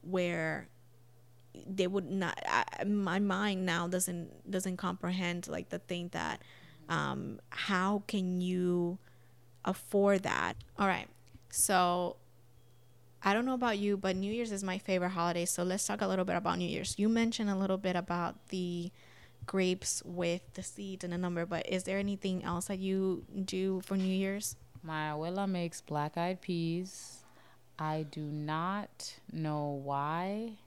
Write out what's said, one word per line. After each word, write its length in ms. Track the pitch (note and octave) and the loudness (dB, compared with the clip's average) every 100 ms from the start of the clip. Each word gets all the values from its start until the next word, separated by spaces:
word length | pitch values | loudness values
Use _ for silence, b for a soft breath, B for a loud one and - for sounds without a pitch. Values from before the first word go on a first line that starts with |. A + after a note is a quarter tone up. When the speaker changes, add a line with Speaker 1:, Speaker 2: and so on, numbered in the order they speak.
Speaker 1:
where 640 | - F#3 F3 E3+ D#3+ D#3 - - - - - - - - - - - | 0 0 2 0 0 -2 -8 -20 -20 -20 -20 -20 -20 -20 -20 -18 -8
they 220 | F#3+ F3+ | 0 2
would 240 | G3 E3+ | 2 0
not, 260 | G3 F3 - - | 0 0 -2 2
I, 380 | - - - | 2 2 -2
my 360 | G3+ G#3 F#3+ F#3 | 0 2 2 2
mind 460 | G3+ F#3 G#3 F#3+ F#3 | 2 2 0 0 0
now 220 | E3+ F3 | 0 0
doesn't, 640 | F3+ F3+ F3 E3 - - | 0 0 -4 -8 -12 -4
doesn't 240 | F#3+ F#3 F#3 | -2 -2 -2
comprehend, 720 | F3+ F3+ F3 F#3 F3 F3 - | -4 -2 -2 0 0 -2 -4
like, 220 | - - | -6 -6
the 100 | F3 | -8
thing 300 | - F3 F3 | -4 -6 -4
that, 320 | - D#2 - B B B B - | -2 -2 -4 B B B B -4
um, 500 | E3 C#3+ C3+ C3 - - | 0 0 -2 -6 -10 -12
how 520 | - - F#3+ F#3+ G3+ G3+ | -8 0 2 4 2 0
can 340 | G#3 F#3 F3+ | -2 0 0
you 560 | F3+ F3+ F3+ F3 F3 F#3 b b b b b - | 2 2 4 4 2 -2 b b b b b -6
afford 600 | - F#3+ - G3+ G3+ G3 | -4 -4 0 4 6 6
that? 320 | G3 C2 E2+ - - - | 2 0 0 -4 -12 0
All 100 | G3 | 2
right. 200 | F3 - - - - - | 2 -4 -14 -20 -20 -8
So 680 | - - F#3+ F3+ F3 F3 - - - - - - - - - - - | 0 4 6 6 4 0 -4 -18 -20 -20 -20 -20 -20 -20 -20 -20 -2
I 100 | G3 | 2
don't 120 | G#3 B3 | 2 2
know 80 | |
about 240 | B3+ A#3+ G#3 | 2 2 2
you, 180 | G3+ G3 | 2 2
but 220 | F#3+ F#3+ | 2 0
New 160 | G3 | 0
Year's 180 | A3+ A#3 | -2 -2
is 100 | G3+ | -2
my 160 | G3 F#3 | -2 -2
favorite 340 | - F#3 F3+ | 2 2 2
holiday. 340 | F#3 E3+ F3 F3 | 2 2 2 0
So 180 | - | 0
let's 240 | F3+ F#3+ - | 0 0 0
talk 140 | G#3 | 0
a 60 | G3 | 2
little 180 | F#3+ F#3 | 2 2
bit 100 | F3 | 2
about 220 | F3 F3 | 2 0
New 100 | F3 | 0
Year's. 320 | - F#3 - | -2 -4 2
You 80 | G#3 | 4
mentioned 420 | A3+ A#3 A#3 G#3 | 4 2 2 0
a 60 | F#3+ | 2
little 220 | F#3+ F#3+ | 2 2
bit 180 | G3 F3+ | 2 0
about 540 | F#3 F3 E3+ - - | 0 -2 -2 -4 -6
the 420 | F#3+ F3+ F3 F3 B B B B B - | -2 -2 -2 -4 B B B B B -2
grapes 580 | G3 F#3 F#3 - - | 2 4 2 0 -2
with 380 | - F3+ E3+ F3 - | -4 -2 0 0 -4
the 100 | - | -10
seeds 420 | F#3+ - G3 F#3 F3+ | -10 -8 -8 -6 -4
and 80 | |
the 40 | F3 | -2
number, 280 | F3+ E3+ F3 | 0 0 -2
but 200 | E3+ - | -2 0
is 160 | F#3 F3+ | -2 0
there 120 | G3 | 0
anything 460 | G3+ G3 G3 F#3 | 0 0 0 0
else 220 | - F3 F#3 | 0 -2 -2
that 140 | F#3+ | -2
you 460 | F#3+ F#3+ F#3+ F3+ - G3 F#3+ | 0 2 2 0 -4 -6 -2
do 340 | F#3 F#3+ F#3+ | 0 0 0
for 140 | - F#3+ | 0 0
New 80 | |
Year's? 540 | F#3+ F#3+ F#3+ G3+ - - - - | 2 2 2 0 -4 -8 -16 -14
Speaker 2:
My 280 | D#3+ D#3 D3+ | -6 -2 -2
abuela 400 | D3+ D#3+ F#3 G3 | -2 -2 0 0
makes 320 | F3+ E3+ - | 0 -2 -4
black-eyed 580 | - D3 D3+ E3+ F3 F#3 | -4 0 0 0 0 -2
peas. 880 | - F3 E3 E3 F#3 - - - - B B B - - | -2 0 2 0 -4 -10 -14 -16 -20 B B B -20 -4
I 260 | D#3 D#3 D#3 | -2 0 -2
do 120 | D#3 | -6
not 1000 | D3+ D3+ D3+ D#3 F3 G3+ G3+ - - - - | -6 -4 -2 -2 0 -2 -6 -10 -14 -14 -10
know 420 | D#3+ D#3 D3+ D3 C#3+ | -4 -2 0 -2 -4
why. 680 | C#3 C#3 D3 E3 F#3 G#3 A3+ G#3+ | -2 0 0 0 -2 -4 -6 -10